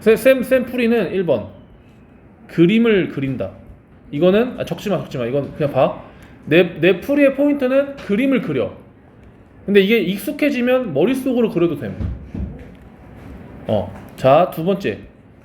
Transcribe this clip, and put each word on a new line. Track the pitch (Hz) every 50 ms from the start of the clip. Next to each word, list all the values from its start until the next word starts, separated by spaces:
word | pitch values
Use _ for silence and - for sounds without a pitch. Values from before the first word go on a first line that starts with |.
쌤, | - 214 220
쌤, | 214 - 262 262 262
쌤 | 226 - 262 262 -
풀이는 | - - 254 240 226 240 233 185 143
일 | 147 190 185
번. | 165 131 110 95 - - - - - - - - - - - - - - - - - - - - -
그림을 | - - 170 175 214 226 233 233 214 190 156 139
그린다. | - 143 135 135 131 110 98 95 - - - - - - _ _ - - - -
이거는, | 147 143 165 185 190 214 247 254 - -
아, | -
적지 | - 170 - - 208
마, | 185 147
적지 | 135 - -
마. | 135 120
이건 | 117 127 143 131 110 -
그냥 | - 151 139
봐. | - 131 143 170 - - - - - - - - - - -
내, | - 151 175 185 170 - 156
내 | 156 180 190 175
풀이의 | - - 285 294 277 269 269
포인트는 | - 294 294 285 285 254 254 262 277 285 277 -
그림을 | - - - 202 208 269 269 269 226
그려. | - - 147 127 104 92 - - - - - - - - - - - - - - - - - - -
근데 | - 202 202
이게 | 190 196 233 226
익숙해지면 | 175 175 196 202 - 302 285 - 302 285 - 247 240 247 254 262 254 202 135
머릿속으로 | 131 165 233 269 269 - 277 240 247 233 190
그려도 | - 170 170 160 147 -
됨. | - 101 98 - - - - - - - - - - - - - - - - - - - - - - - - - - - - - - - - - -
어, | - 110 101 90 - - - - - -
자, | - - 131 139 160 180 180 -
두 | 170 160
번째. | 185 202 185 - 120 98 95 - - - - - - - - -